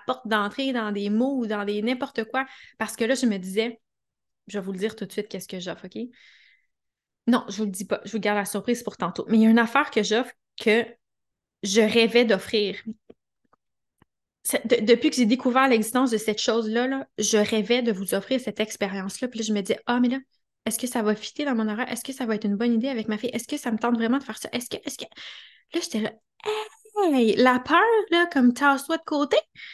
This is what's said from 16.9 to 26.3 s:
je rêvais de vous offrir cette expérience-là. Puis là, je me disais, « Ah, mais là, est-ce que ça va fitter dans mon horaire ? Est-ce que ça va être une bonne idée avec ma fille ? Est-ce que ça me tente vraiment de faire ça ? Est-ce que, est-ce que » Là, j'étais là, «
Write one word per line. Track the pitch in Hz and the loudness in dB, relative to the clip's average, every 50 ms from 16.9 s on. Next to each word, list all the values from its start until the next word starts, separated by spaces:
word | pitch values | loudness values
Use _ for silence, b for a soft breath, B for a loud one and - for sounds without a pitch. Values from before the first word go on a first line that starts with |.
| 269 269 - - _ | -2 -4 -6 -10 _
je | - 214 - 226 208 | -4 -2 2 2 2
rêvais | 208 208 226 214 202 202 240 247 | 2 2 0 -2 0 2 0 0
de | 247 233 | 2 0
vous | 208 185 196 - | -2 -2 -2 -2
offrir | - 196 190 - 254 247 | -2 -4 -2 -2 -2 -2
cette | 247 214 202 - | -2 -4 -4 -4
expérience-là. | 220 220 - - 202 196 196 196 190 196 - - 262 247 | -6 -6 -4 -6 -6 -4 -4 -6 -6 -8 -8 -6 -8 -8
Puis | 247 220 | -6 -6
là, | 220 | -4
je | 214 214 | -2 -2
me | 208 | -2
disais, « | 190 196 220 - - | 0 -2 -4 -4 -2
Ah, | - 240 247 | -2 0 2
mais | 247 247 | 2 2
là, | 254 269 262 _ _ _ _ _ _ _ _ | 0 -2 -8 _ _ _ _ _ _ _ _
est-ce | 226 214 - | -6 -6 -4
que | - | -6
ça | 247 - 247 | -4 -4 0
va | 214 208 214 | 0 0 0
fitter | 214 - - - - 294 | -2 -4 -12 -8 -6 -4
dans | 285 254 | -2 0
mon | 220 220 214 | 0 0 -2
horaire ? | 208 220 247 - | -2 -4 -4 -6
Est-ce | - 220 - | -6 -10 -8
que | - | -12
ça | 262 - 262 | -8 -6 -4
va | 226 220 | -4 -4
être | 208 214 | -2 -2
une | 208 202 | -2 -2
bonne | 196 233 240 240 | 0 0 2 2
idée | 226 233 277 | 2 0 -2
avec | 262 226 214 - | -4 -4 -4 -4
ma | 214 208 | -4 -4
fille ? | - - | -4 -6
Est-ce | - 233 - - | -6 -6 -8 -6
que | 294 | -8
ça | 294 - 247 | -6 -4 -4
me | 226 214 | -4 -2
tente | - 240 240 | 0 0 0
vraiment | 226 226 226 247 277 | 0 2 0 0 0
de | 277 | -2
faire | - 226 - | -6 -12 -12
ça ? | - - | -12 -8
Est-ce | - 254 247 - | -8 -8 -6 -6
que, | - - - | -10 -10 -10
est-ce | 277 - - | -12 -12 -12
que » | - - B B B B B B B B B B B B - | -14 -16 B B B B B B B B B B B B -6
Là, | 339 | -6
j'étais | 339 - - 214 | -6 -4 -4 -4
là, « | 214 - - - _ _ | -4 -4 -8 -12 _ _